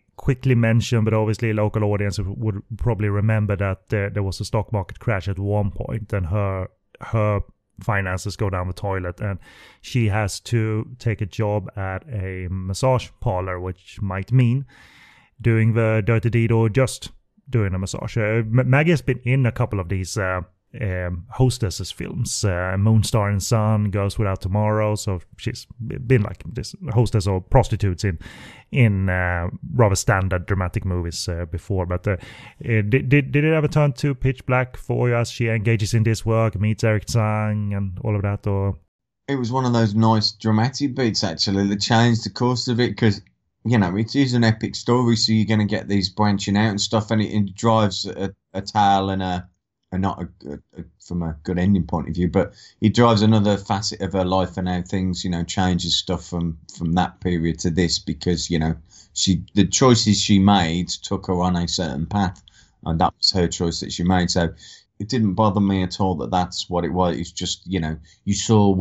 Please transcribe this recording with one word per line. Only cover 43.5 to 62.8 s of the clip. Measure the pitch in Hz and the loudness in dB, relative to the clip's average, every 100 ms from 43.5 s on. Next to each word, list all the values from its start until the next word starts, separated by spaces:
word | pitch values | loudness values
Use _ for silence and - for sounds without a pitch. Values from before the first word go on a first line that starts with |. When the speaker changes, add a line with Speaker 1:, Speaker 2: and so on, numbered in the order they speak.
| _ | _
Speaker 2:
you | 110 120 | 0 2
know, | 92 98 | 2 0
it | 110 143 | -2 0
is | 135 | 2
an | 123 | 4
epic | 117 110 - - | 2 2 -4 -6
story, | - 120 120 113 | 0 2 4 2
so | - | 2
you're | 110 98 | 2 2
gonna | 107 101 | 2 0
get | 104 - | -2 -2
these | 101 92 | -2 -2
branching | - 104 101 - 101 | 0 0 0 0 0
out | 110 | 0
and | 101 | -2
stuff, | - 110 104 | -2 -2 0
and | 110 | 0
it, | 101 | 0
it | 104 98 | -2 -4
drives | 92 117 110 104 92 101 | 0 2 4 2 -2 -10
a, | - 98 - _ | -8 -8 -10 _
a | 95 | -12
tale | 98 107 101 98 98 | -4 2 4 4 0
and | 95 | -2
a, | 92 90 90 _ _ _ _ | -2 -4 -8 _ _ _ _
a | 92 | -4
not | 95 - | -2 -4
a, | 85 - - | -10 -12 -14
a, | 71 _ - | -14 _ -18
a, | 78 _ - | -18 _ -10
from | 87 | -6
a | 82 80 | -6 -8
good | - 90 | -6 -2
ending | 90 101 - | 2 2 0
point | 85 67 | -4 -4
of | 80 | -2
view, | 90 | 0
but | 101 87 - - _ | 2 0 -6 -20 _
it | 107 120 | 2 6
drives | 120 113 | 6 6
another | 107 110 104 101 | 4 4 4 0
facet | - 98 107 - | 0 -4 -4 -6
of | 95 | -4
her | 95 92 | -2 2
life | 95 90 - | 2 0 -2
and | 90 | -2
how | 90 | -4
things, | 87 98 92 90 | -4 -4 -2 -4
you | 95 | -4
know, | 85 | -4
changes | 85 - 92 87 85 - | -2 0 0 0 0 -4
stuff | - 87 - | -2 -6 -4
from, | 87 85 78 - - | -6 -4 -6 -16 -6
from | 85 | -2
that | 85 85 - | 0 -2 -4
period | 92 87 82 78 | -2 0 0 -2
to | 92 | -2
this, | 80 87 - | 0 0 -2
because, | - 76 - 85 - | -6 -6 -2 -2 -2
you | 85 | -2
know, | 80 82 - - - | 0 -4 -8 -20 -14
she, | - - 92 - | -4 0 0 0
the | 101 131 | 0 2
choices | - 135 117 - 98 | 4 4 6 4 0
she | - 101 | 4 4
made | 95 101 82 85 87 | 6 4 2 -2 -4
took | - - 95 - | -8 -8 -8 -4
her | 90 | -2
on | 90 87 | 0 0
a | 87 | -2
certain | - 82 67 82 | -4 -4 -4 -4
path, | 104 95 - _ _ _ _ | -2 -2 -4 _ _ _ _